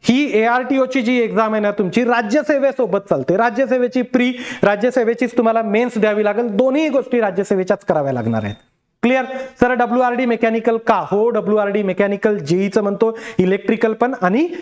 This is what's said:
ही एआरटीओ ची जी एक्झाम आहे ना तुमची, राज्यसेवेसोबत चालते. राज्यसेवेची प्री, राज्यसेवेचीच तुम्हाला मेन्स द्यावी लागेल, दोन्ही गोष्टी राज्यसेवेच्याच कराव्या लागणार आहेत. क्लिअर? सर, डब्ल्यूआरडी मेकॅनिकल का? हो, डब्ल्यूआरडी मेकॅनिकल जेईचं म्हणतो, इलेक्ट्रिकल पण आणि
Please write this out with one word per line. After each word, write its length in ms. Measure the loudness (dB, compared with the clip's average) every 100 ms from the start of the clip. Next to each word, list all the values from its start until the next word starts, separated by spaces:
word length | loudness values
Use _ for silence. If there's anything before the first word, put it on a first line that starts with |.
ही 360 | 2 0 2 2
एआरटीओ 460 | 2 0 0 0
ची 180 | 0 0
जी 180 | 0 0
एक्झाम 320 | 0 0 0
आहे 100 | 0
ना 80 | -2
तुमची, 340 | 0 0 0
राज्यसेवेसोबत 920 | 2 0 0 -2 0 0 0 0 -2 -2
चालते. 380 | -2 -4 0 0
राज्यसेवेची 640 | 0 0 -2 0 0 -2
प्री, 300 | -2 0 0 -2 -10 0
राज्यसेवेचीच 760 | 0 2 0 2 0 0 -2 2
तुम्हाला 260 | 2 2
मेन्स 360 | 0 0 0 0
द्यावी 260 | 0 2
लागेल, 240 | 0 0 -2 0
दोन्ही 320 | 2 2 2
गोष्टी 320 | 0 0 0
राज्यसेवेच्याच 640 | 0 -2 0 0 0 -2
कराव्या 280 | 0 0 0
लागणार 320 | -2 -2 -2
आहेत. 100 | -4 -8 _ _ _ _
क्लिअर? 220 | 0 0 -2 -8 -12 0
सर, 100 | 0
डब्ल्यूआरडी 560 | 2 0 2 0 0 -2
मेकॅनिकल 500 | 0 0 0 0 -2
का? 280 | 2 0 2
हो, 200 | 0 0
डब्ल्यूआरडी 520 | 0 0 0 0 0
मेकॅनिकल 560 | -2 0 0 2 0 -2
जेईचं 440 | 0 0 2 0
म्हणतो, 360 | -2 0 -2 -2 -12 0
इलेक्ट्रिकल 540 | 2 2 0 0 0
पण 220 | 0 -2 0
आणि 260 | 0 2 0 -4